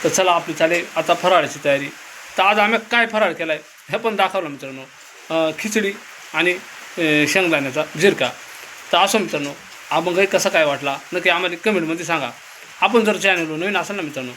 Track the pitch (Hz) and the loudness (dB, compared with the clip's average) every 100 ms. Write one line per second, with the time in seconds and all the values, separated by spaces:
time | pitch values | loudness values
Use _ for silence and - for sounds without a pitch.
0 | 170 170 185 170 165 156 165 175 170 160 | 2 2 4 2 0 0 2 2 -2 -4
1 | 160 170 180 180 143 151 143 139 143 - | 0 2 4 4 4 -2 0 0 -2 -10
2 | - - - - 190 214 202 226 220 240 | -20 -20 -8 0 2 4 4 2 0 0
3 | 226 214 196 165 160 156 - - - 196 | 2 2 0 0 -4 -4 -6 -20 -8 -4
4 | 226 202 190 190 165 139 135 135 131 - | -2 2 2 0 -6 -10 -12 -14 -18 -20
5 | - - - 165 160 151 214 214 196 202 | -20 -20 -4 0 0 -2 -2 -2 -2 -6
6 | - - - 156 175 180 - - - - | -16 -20 -8 0 2 0 -6 -18 -12 -2
7 | 160 151 147 190 180 151 139 139 151 156 | 2 4 4 2 2 2 0 -4 -4 2
8 | 190 - 123 - - - - - - 170 | 2 2 -2 -4 -16 -18 -18 -18 0 2
9 | 196 220 175 151 143 143 - - - 151 | 4 2 0 -4 -6 -10 -18 -20 -2 0
10 | 170 175 196 185 185 175 151 139 139 143 | 0 0 2 2 2 2 2 0 -4 -6
11 | - 180 180 175 180 170 220 196 160 165 | -6 -2 2 2 0 -2 0 0 -2 -4
12 | 160 165 127 - - - - - 196 233 | -2 -2 -4 -8 -20 -20 -20 -2 2 4
13 | 214 190 190 180 160 156 190 190 165 202 | 2 0 2 0 -2 -4 -2 -2 -4 -6
14 | 156 135 127 | -6 -8 -10